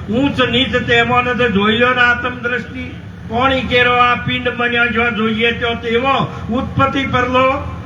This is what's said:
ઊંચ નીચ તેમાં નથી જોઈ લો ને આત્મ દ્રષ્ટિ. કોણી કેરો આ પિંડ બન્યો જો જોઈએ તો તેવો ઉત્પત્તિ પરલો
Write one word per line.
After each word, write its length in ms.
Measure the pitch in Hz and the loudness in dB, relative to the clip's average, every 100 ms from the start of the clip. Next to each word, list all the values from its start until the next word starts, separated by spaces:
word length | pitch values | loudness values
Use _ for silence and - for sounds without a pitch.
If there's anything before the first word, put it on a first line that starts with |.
| - | -2
ઊંચ 300 | 226 277 233 | 0 0 2
નીચ 360 | 240 233 262 247 | 0 2 2 0
તેમાં 480 | 233 233 233 247 | 2 2 4 2
નથી 280 | 247 240 247 | 2 0 2
જોઈ 260 | 190 208 220 | 2 2 2
લો 160 | 247 | 2
ને 60 | 254 | 4
આત્મ 340 | 247 240 247 247 | 4 4 -2 -6
દ્રષ્ટિ. 480 | 240 240 - 254 247 - - - - | -4 -4 -6 -10 -10 -12 -14 -14 -6
કોણી 320 | 226 269 262 | 0 0 0
કેરો 340 | - 247 247 | 0 2 4
આ 200 | 247 247 | 2 2
પિંડ 340 | 240 247 254 247 | 0 -2 -4 -4
બન્યો 380 | 240 240 240 233 | -2 -2 0 0
જો 240 | 226 233 | 0 -2
જોઈએ 420 | 208 220 220 233 | 0 -2 0 0
તો 220 | 233 240 | 0 -4
તેવો 540 | 233 233 233 269 254 - - - | -4 -2 0 2 0 -2 -6 -4
ઉત્પત્તિ 540 | 240 277 - 277 269 262 | -4 -2 0 0 0 -2
પરલો 560 | 254 247 254 262 277 - - | 0 2 2 2 0 -4 -10